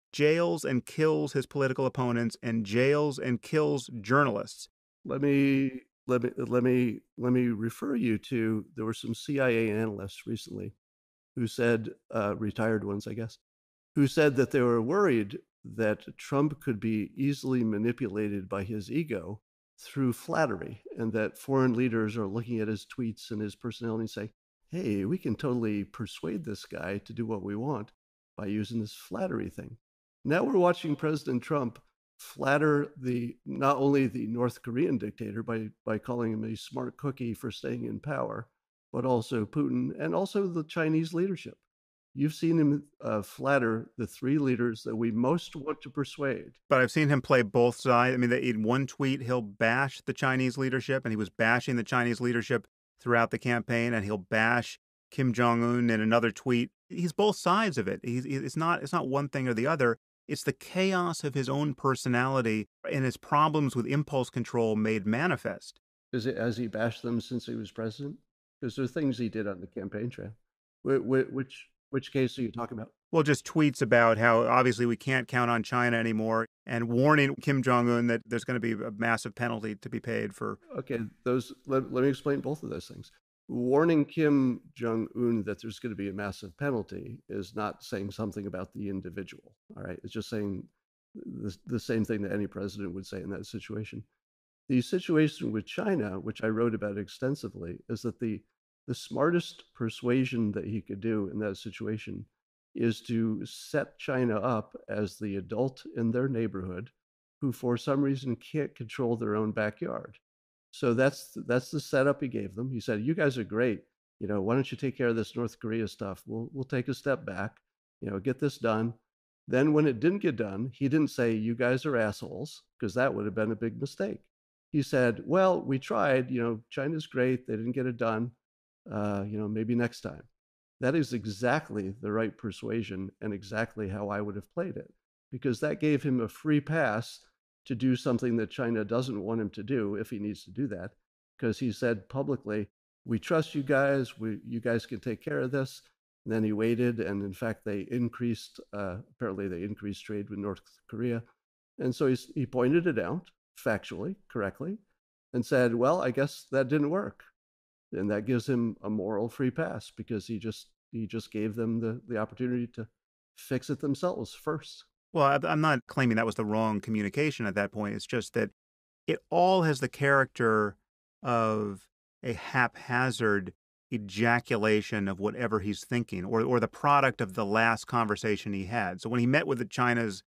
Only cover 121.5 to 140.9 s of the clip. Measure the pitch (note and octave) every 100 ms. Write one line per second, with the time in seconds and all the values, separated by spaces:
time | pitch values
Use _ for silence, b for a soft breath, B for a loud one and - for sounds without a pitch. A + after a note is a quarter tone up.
121.5 | A#2 A#2+ C3 D#3 B2 G#2+ - G2 G2 D3
122.5 | - _ _ G#2+ A#2+ C3+ G#2 G#2 F#2+ G#2+
123.5 | A2 A2+ A2+ C#3 - G3 - _ _ _
124.5 | _ _ D3+ C3+ C3+ A#2+ A2 - F3+ F#3+
125.5 | F3+ B2+ C3+ - A2 C#3+ C3 B2 A#2+ A#2
126.5 | A2 - D3 C#3 D#3+ D#3 C3 B2+ B2+ -
127.5 | A2 A#2 B2+ B2+ A#2 A2+ A2 A#2+ - _
128.5 | _ _ _ - G#2+ G#2 G2+ G2+ G#2+ G#2
129.5 | G#2+ A2+ A#2+ A#2 - - D2+ - _ _
130.5 | _ _ _ B2 D#3+ C3+ B2 G#2+ G2 B2
131.5 | D3+ - G#2+ F#2+ G2+ G#2 G#2+ A2 - G#2+
132.5 | - A2+ A2+ G2+ F#2+ F#2+ - G#2+ G2+ F#2+
133.5 | G#2+ A#2 A2 G2 G2+ G2+ G#2 G#2 G2+ -
134.5 | E3+ F3+ - - _ _ _ _ B2+ C#3
135.5 | A2+ D3+ D3 D3+ C#3+ D3 B2+ A2 - D#3
136.5 | D3 C#3+ D#3+ B2+ G#2+ - - _ _ _
137.5 | _ - A#2 C3 B2 C3+ A#2+ B2 A#2 G#2+
138.5 | - A#2+ A2+ G#2 A#2 B2+ G#2 F#2+ A2+ G#2
139.5 | - G#2+ C3 G2+ G2+ A2 G#2 G#2 G2+ -
140.5 | F#2+ C3+ F#2 F#2